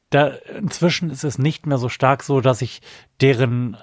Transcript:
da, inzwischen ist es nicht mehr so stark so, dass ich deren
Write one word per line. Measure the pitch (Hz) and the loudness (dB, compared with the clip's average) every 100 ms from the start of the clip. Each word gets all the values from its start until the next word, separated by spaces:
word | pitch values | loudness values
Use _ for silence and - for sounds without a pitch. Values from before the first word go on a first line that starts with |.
| _ | _
da, | 143 143 - - - | 2 2 -2 -14 -6
inzwischen | 208 - 170 - 165 | -6 0 0 0 -6
ist | 135 | -4
es | 151 127 | -6 -2
nicht | 143 - 151 | -2 -2 -4
mehr | 135 | -2
so | 120 | -2
stark | - 131 139 | 0 0 0
so, | - 135 | 0 2
dass | 123 120 | 2 0
ich | 120 - - - _ _ | -4 -10 -20 -20 _ _
deren | 135 120 127 123 123 - | 2 4 0 0 -4 -8